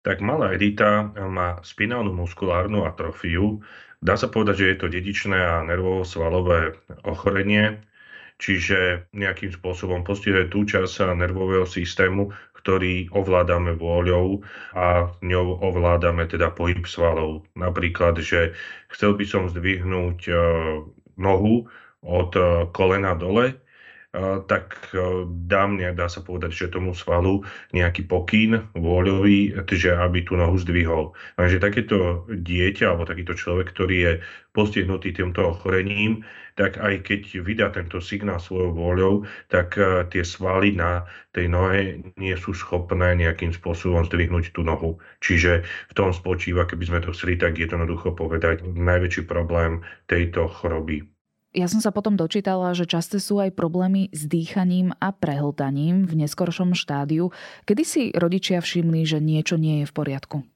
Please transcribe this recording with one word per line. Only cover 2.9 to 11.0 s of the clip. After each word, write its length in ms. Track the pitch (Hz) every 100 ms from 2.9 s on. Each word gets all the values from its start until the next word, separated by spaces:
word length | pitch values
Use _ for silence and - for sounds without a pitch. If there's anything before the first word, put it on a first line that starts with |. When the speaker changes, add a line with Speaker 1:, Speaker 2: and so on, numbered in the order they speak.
| - 82 - 87 85 104 107 - - - -
Speaker 1:
Dá 160 | 87 101
sa 120 | 120
povedať, 360 | 113 107 92
že 20 | 95
je 40 | 95
to 120 | 90
dedičné 480 | 87 92 101 101 95
a 240 | 90 85
nervovo-svalové 1160 | 80 87 92 95 90 85 82 87 90 85 80 - _ -
ochorenie, 760 | - - - 98 98 104 107 107 - _ - - - _
čiže 720 | - 95 85 98 92 87 87
nejakým 400 | 104 98 95 101
spôsobom 480 | 90 92 90 95 90
postihuje 480 | 85 101 104 95 90
tú 160 | 101
časť 520 | 104 98 92 -